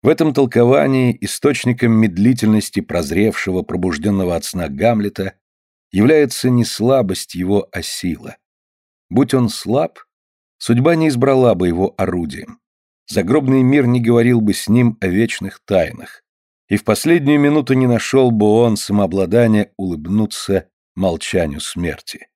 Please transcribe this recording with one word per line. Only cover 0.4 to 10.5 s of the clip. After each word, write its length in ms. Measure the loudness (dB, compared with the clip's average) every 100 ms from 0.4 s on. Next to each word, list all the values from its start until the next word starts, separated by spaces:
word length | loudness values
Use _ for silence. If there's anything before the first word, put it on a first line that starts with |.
| 0 2 4 4 2 0 0 -2
источником 720 | -8 -4 -2 0 -2 0 2
медлительности 880 | 2 2 2 0 2 2 0 0 -6
прозревшего, 840 | -4 -6 -2 0 0 -2 -4 -4
пробуждённого 720 | -4 -4 -4 -2 -2 -2 -2
от 100 | -4
сна 240 | -6 -8 -8
Гамлета 680 | -2 0 0 -2 -4 -8 _ _ _ _ _ _
является 580 | 2 4 4 2 0 0
не 140 | 0
слабость 720 | 0 -2 0 2 0 -6 -8
его, 340 | -8 -2 -2 -2
а 100 | -10
сила. 560 | -10 -6 -6 -6 -10 -20 _ _ _ _ _ _ _
Будь 260 | -2 0
он 160 | 0 0
слаб, 500 | -4 -4 -2 -2 -8 _ _ _ _ _